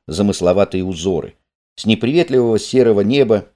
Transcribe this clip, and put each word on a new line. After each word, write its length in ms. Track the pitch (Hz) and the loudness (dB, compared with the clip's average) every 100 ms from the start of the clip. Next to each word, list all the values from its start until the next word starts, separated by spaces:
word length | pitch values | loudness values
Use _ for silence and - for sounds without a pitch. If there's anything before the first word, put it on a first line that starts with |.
| - | -10
замысловатые 760 | 82 101 - 87 95 98 95 | -2 -2 0 0 2 0 -2
узоры. 520 | 92 82 92 80 - - _ _ _ - | -6 -4 -4 -4 -6 -14 _ _ _ -6
С 100 | 104 | -2
неприветливого 720 | 110 117 165 170 131 117 110 | 0 0 0 0 0 0 0
серого 420 | - 131 117 101 | 0 2 2 2
неба 440 | 101 139 120 104 - | 2 2 2 0 -4